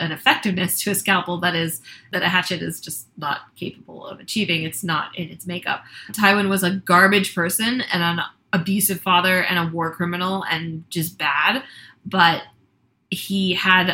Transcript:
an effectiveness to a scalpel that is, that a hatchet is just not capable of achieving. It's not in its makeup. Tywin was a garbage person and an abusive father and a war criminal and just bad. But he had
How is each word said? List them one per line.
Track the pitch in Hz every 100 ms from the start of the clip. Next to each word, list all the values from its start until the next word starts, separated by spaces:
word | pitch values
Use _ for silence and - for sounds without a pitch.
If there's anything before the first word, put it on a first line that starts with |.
an | 165
effectiveness | 156 262 - 214 180 180 -
to | 202
a | 196
scalpel | - 185 175 175
that | 175
is, | 170 165 160 - - _
that | 180
a | 175
hatchet | 185 180 170
is | 165 165
just | - - - -
not | 147 - -
capable | _ 175 - - -
of | - -
achieving. | - 220 185 165
It's | 160 -
not | 175 156 - -
in | 160
its | 165 180
makeup. | 175 - 139 - - -
Tywin | 208 202 208 196
was | 190
a | 180
garbage | 190 - 180 190 202 190
person | - 170 185 226 254 -
and | 180
an | 170 170 - - _
abusive | 185 170 196 190 190
father | 190 180 185 185
and | - 180
a | 165
war | 165 165
criminal | - 175 175 185 190 -
and | 160 165 160 -
just | 170 160 -
bad. | 151 143 170 247 - - - -
But | - 190 170 160 - _ _ _ _ _ _
he | 185 - 196 190
had | 180 190 185 180